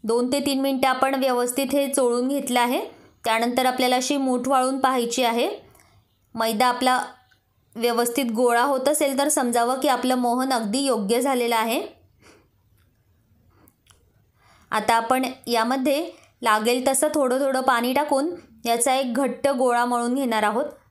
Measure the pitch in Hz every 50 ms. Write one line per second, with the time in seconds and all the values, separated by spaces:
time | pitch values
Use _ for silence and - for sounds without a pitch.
0 | - 214 226 240 247 254 254 277 285 294 277 262 269 277 269 262 262 262 254 254
1 | 262 269 277 269 262 269 254 240 240 247 247 - 277 262 269 285 277 277 277 285
2 | 262 240 240 240 247 262 285 285 - - 240 247 240 240 247 330 440 - - -
3 | - - _ _ _ 233 220 226 233 240 240 254 254 254 247 254 262 254 254 247
4 | 254 262 294 285 269 262 254 247 247 262 277 262 254 254 269 269 262 262 254 254
5 | 240 240 233 - 254 233 226 240 262 381 415 - - - _ - - _ _ _
6 | _ _ _ _ _ _ _ 220 226 226 220 208 254 247 233 247 254 254 254 254
7 | - - - _ _ _ _ _ _ _ _ _ _ _ _ - 233 240 240 240
8 | 240 240 240 - 277 233 226 220 247 240 233 233 240 285 277 262 262 277 302 302
9 | 311 277 269 254 277 302 294 311 262 240 233 240 233 240 262 262 269 294 254 240
10 | - 254 254 247 247 240 233 254 254 269 262 233 226 202 202 262 277 277 247 226
11 | 202 190 233 240 254 277 269 247 240 233 240 226 220 226 226 302 415 - - _
12 | _ _ _ _ _ - - _ _ _ _ _ _ _ _ _ _ _ _ _
13 | _ _ _ _ _ _ _ _ _ _ _ _ _ _ _ _ _ _ - _
14 | _ _ _ _ _ _ _ _ _ _ - _ _ _ - 220 208 - 233 226
15 | 233 - 254 254 262 254 - - - - 233 226 226 240 262 277 262 302 269 285
16 | 339 330 - - - _ _ _ - 220 214 214 220 233 247 262 254 269 269 262
17 | - 302 302 311 277 254 254 262 285 269 262 262 262 262 254 233 233 247 262 277
18 | 302 - 294 269 277 339 349 - - _ - - _ 233 233 233 240 277 262 262
19 | 269 254 233 240 277 247 254 247 - 277 277 247 269 247 240 240 240 240 247 240
20 | 240 240 247 269 277 247 220 220 214 208 214 233 294 - - - _ _